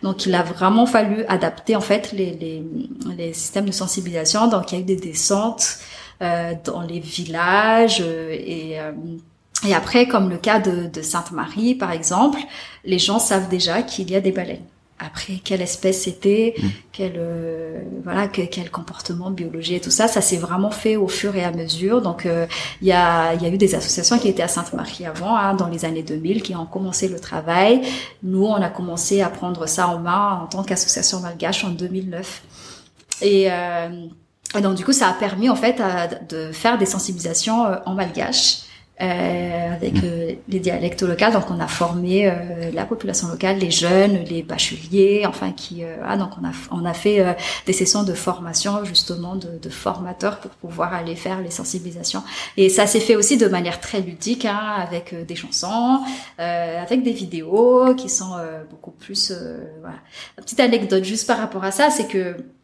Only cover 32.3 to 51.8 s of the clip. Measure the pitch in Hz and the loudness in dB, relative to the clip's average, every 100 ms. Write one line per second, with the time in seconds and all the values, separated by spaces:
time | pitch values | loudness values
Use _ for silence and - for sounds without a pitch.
32.3 | - - - - - _ _ _ - 202 | -12 -14 -20 -20 -20 _ _ _ 0 4
33.3 | 196 190 180 175 170 170 175 170 - _ | 6 4 2 -2 -4 -6 -8 -14 -18 _
34.3 | _ - 208 196 185 185 269 196 - 202 | _ -6 0 0 0 2 4 4 2 -2
35.3 | 190 240 220 233 254 196 180 170 - - | 0 2 4 2 2 0 0 -4 -6 -8
36.3 | 160 156 160 226 240 190 196 - 180 170 | -8 -6 0 2 4 2 0 -4 -4 -2
37.3 | 170 - 226 226 185 - 190 180 165 - | -2 0 2 2 0 -4 -2 -2 -2 0
38.3 | 262 - - - - _ - 185 175 180 | 2 2 0 -4 -20 _ -6 -4 0 0
39.3 | 175 175 170 175 175 - - 180 170 165 | 0 -2 -2 -2 -2 0 2 0 -2 -4
40.3 | - - 185 180 170 175 175 180 170 214 | -6 -4 -2 0 0 -2 0 0 4 4
41.3 | 214 - 175 156 - 170 175 180 190 202 | 4 0 -4 -4 -2 0 0 2 4 4
42.3 | 175 175 170 165 165 196 226 196 185 175 | 2 -6 -6 -6 -4 -4 -4 -2 -2 -2
43.3 | 165 185 196 180 165 170 185 202 190 165 | -2 0 0 2 2 4 6 6 4 0
44.3 | 165 165 165 - 156 160 196 196 208 202 | -6 -4 -2 -2 -4 0 4 6 6 2
45.3 | - 190 185 - 170 165 160 - 202 180 | -2 -6 -6 -10 -10 -10 -8 -4 -2 -2
46.3 | - 170 - - 180 170 170 208 208 185 | -4 -8 -8 -8 -4 -4 0 2 4 4
47.3 | 175 - - - 185 185 214 196 170 - | 2 -4 -6 -2 0 2 2 0 -2 -2
48.3 | 180 170 165 202 202 202 170 - 175 175 | -4 -4 -2 0 -2 0 0 0 -4 -6
49.3 | 190 175 165 165 - 196 180 180 175 196 | -6 -8 -12 -12 -4 -4 -4 -8 -4 -4
50.3 | 202 196 - 175 165 170 180 165 165 185 | -4 -14 -16 -14 -4 -4 -2 -6 -6 -6
51.3 | 190 175 170 - 185 | -6 -6 -6 -6 -6